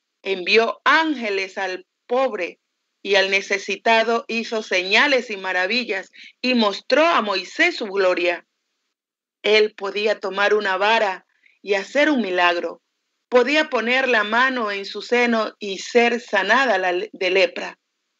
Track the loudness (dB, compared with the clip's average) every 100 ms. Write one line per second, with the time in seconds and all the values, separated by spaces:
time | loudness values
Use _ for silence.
0 | _ _ -6 -4 2 2 2 0 2 2
1 | 2 -2 -4 -4 -6 -6 -6 -8 -12 _
2 | -4 0 0 -2 -8 -10 _ _ _ _
3 | 0 0 2 -2 -2 -6 -4 -4 0 2
4 | 2 -2 -2 -6 -6 -8 -4 -4 0 2
5 | 2 0 -2 -8 -4 -2 -2 -2 -4 -8
6 | -10 -20 -20 _ -2 2 2 -2 0 2
7 | 4 2 0 -4 -6 -2 0 0 -4 0
8 | 2 2 0 -4 -10 _ _ _ _ _
9 | _ _ _ _ 2 4 4 0 -8 -2
10 | -2 -2 -4 -2 2 2 0 0 2 2
11 | 0 -4 -12 _ _ _ -4 -4 -2 0
12 | 2 2 0 0 2 0 -4 -10 _ _
13 | _ _ _ 2 4 2 0 -2 0 0
14 | 2 0 2 2 2 0 -4 -6 -8 -12
15 | -2 0 2 0 -2 -6 -10 -10 0 2
16 | 2 0 -2 -2 2 2 4 2 0 -2
17 | -4 -4 0 2 2 0 -12 -14 _ _
18 | _ _